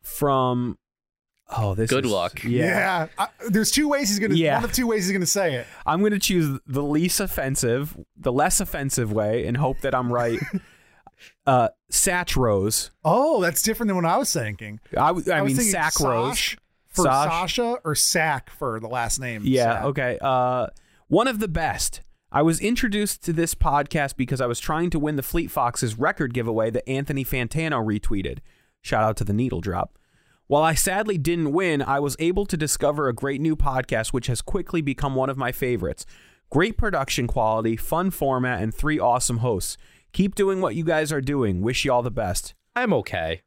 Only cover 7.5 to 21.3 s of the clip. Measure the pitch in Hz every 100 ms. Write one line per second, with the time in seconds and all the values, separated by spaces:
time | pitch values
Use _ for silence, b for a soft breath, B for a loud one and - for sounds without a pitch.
7.5 | 131 123 123 151 - - - 131 123 165
8.5 | - 185 160 139 - 113 107 107 117 82
9.5 | 123 139 - 139 127 123 120 120 117 147
10.5 | 185 B B B B B B B B -
11.5 | 127 117 _ _ - 196 180 175 - 120
12.5 | 101 101 - - _ 156 214 302 262 175
13.5 | 156 220 220 220 185 165 208 277 151 107
14.5 | 104 107 107 - - 147 175 - 160 139
15.5 | 131 220 190 156 - 139 117 127 - -
16.5 | - _ _ _ - 170 135 156 165 180
17.5 | - 233 240 156 147 - 170 160 135 -
18.5 | - 135 110 113 123 117 - 127 110 110
19.5 | 131 117 117 135 139 127 120 135 127 127
20.5 | 127 113 - b b b 170 262